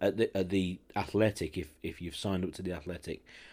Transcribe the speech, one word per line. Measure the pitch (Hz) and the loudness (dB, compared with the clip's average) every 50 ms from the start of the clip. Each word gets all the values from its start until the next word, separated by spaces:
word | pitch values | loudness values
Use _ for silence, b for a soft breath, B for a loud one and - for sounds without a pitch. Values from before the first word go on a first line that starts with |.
at | - 101 - 107 | 2 2 4 4
the, | 113 - - | 2 2 2
at | 98 92 87 | 0 0 2
the | 98 98 92 90 90 - - _ - | 2 2 2 2 -2 -6 -10 _ -4
Athletic. | 104 92 - - 104 110 107 101 - 87 78 - 95 | -4 -4 0 2 4 4 4 4 0 -4 -4 -4 -6
If, | 82 - - _ - | -6 -6 -10 _ -8
if | 85 82 - | -8 -8 -6
you've | 85 85 - | -8 -8 -8
signed | - - 101 95 90 92 | -4 -2 0 0 0 0
up | 87 78 | -2 -4
to | - 92 | -4 -4
the | 90 90 | -4 -4
Athletic, | 80 - 90 87 85 - 82 - - B B B B B B | -4 -6 -8 -8 -8 -8 -8 -10 -10 B B B B B B